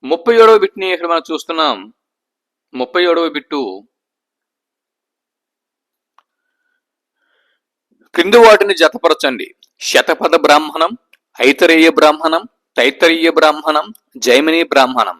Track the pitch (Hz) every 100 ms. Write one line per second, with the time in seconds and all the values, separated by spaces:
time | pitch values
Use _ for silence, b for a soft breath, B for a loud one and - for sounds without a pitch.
0 | 131 170 233 233 226 220 190 - 190 180
1 | 170 170 - 160 - 165 156 107 101 _
2 | _ _ _ _ _ _ _ 127 127 180
3 | 180 165 165 147 135 151 117 92 107 _
4 | _ _ _ _ _ _ _ _ _ _
5 | _ _ _ _ _ _ _ _ _ _
6 | _ _ _ _ _ _ _ _ _ _
7 | _ _ _ _ _ _ _ _ _ _
8 | _ - 175 240 226 208 202 180 156 240
9 | 170 156 147 120 90 _ _ _ - 135
10 | - 165 185 165 147 147 151 151 165 233
11 | _ _ _ _ 127 139 175 165 160 156
12 | 151 151 160 165 214 _ _ - 127 139
13 | 170 165 165 160 156 151 156 151 180 220
14 | _ 127 117 127 156 165 165 139 131 127
15 | 104 87